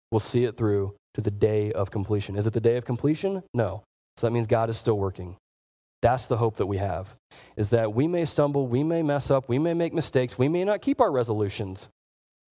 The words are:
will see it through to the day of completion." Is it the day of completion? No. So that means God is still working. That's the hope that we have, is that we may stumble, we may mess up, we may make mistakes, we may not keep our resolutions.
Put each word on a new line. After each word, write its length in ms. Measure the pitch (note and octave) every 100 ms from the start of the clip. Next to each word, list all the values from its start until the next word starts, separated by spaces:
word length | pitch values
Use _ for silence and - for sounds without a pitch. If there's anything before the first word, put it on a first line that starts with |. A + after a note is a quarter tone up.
| _
will 100 | A2
see 240 | - B2
it 120 | A#2+ A2+
through 380 | G#2+ G2+ G2 - _
to 60 | -
the 100 | G#2+
day 420 | G2+ G#2+ G#2+ G#2
of 180 | - G2
completion." 460 | G#2 G2 G#2 G2+ G2+
Is 100 | G#2+
it 60 |
the 80 | A2+
day 160 | A#2 B2
of 80 |
completion? 580 | A#2+ A#2+ C#3+ D#3 G3 G3 -
No. 300 | A#2+ G2+ G2 - _ _ -
So 100 | A#2
that 40 |
means 140 | A#2+ A2
God 240 | A#2 A2+
is 80 | A2+
still 200 | - G#2
working. 380 | G2 F#2 F2+ F#2 _ _ _ _ _ _
That's 260 | A#2 B2+ -
the 100 | A2+
hope 200 | A#2 G#2+
that 100 | G2
we 100 | G2
have, 360 | G2 E2+ F#2+ - _ - - -
is 140 | G#2
that 240 | A#2 A2
we 120 | A2 D#3
may 200 | F3 D#3+
stumble, 400 | - D3 C#3+ C3
we 180 | B2
may 180 | D#3 E3
mess 280 | D3+ C#3+ -
up, 180 | C#3 -
we 100 | B2
may 160 | E3
make 180 | E3+ E3+
mistakes, 460 | E3+ - C3 B2+ -
we 100 | C3+
may 160 | F3
not 180 | G3 G3+
keep 180 | - C4+
our 100 | G#3+
resolutions. 760 | C3 A#2 G#2+ G2+ - G2 F#2+ - _ _ _ _ _ _